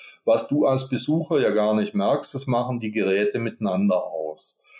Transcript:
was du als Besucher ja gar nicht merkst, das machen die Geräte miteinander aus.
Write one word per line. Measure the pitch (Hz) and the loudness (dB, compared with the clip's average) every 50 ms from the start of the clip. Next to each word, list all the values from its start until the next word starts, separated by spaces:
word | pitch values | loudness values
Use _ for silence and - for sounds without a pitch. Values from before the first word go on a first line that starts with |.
| - - - _ _ | -20 -20 -20 _ _
was | - 113 117 - - | 2 2 2 2 0
du | 143 147 151 | 0 2 2
als | 135 131 131 135 - | 2 2 2 0 -2
Besucher | 131 120 - - 151 160 160 - 170 147 | -4 -4 -2 0 0 -2 0 0 0 2
ja | 127 110 | 2 2
gar | 101 107 104 107 107 | 2 2 2 2 2
nicht | 107 104 101 - | 2 0 0 0
merkst, | 101 98 107 135 151 147 - - | 0 0 2 0 0 -2 -6 -8
das | 135 - - | -8 -4 -2
machen | 123 120 120 123 127 117 | 0 0 0 -2 -4 -6
die | 110 110 | -6 -4
Geräte | 107 113 101 95 95 101 104 104 - 117 | -2 0 0 2 2 2 2 0 0 -2
miteinander | 117 117 110 - 110 101 92 90 101 101 92 90 - | -4 -4 -6 -4 -4 -2 0 2 2 4 2 2 0
aus. | 85 85 82 80 78 78 - - - - - _ _ - - | -2 -6 -6 -6 -6 -8 -10 -12 -16 -16 -20 _ _ -20 -20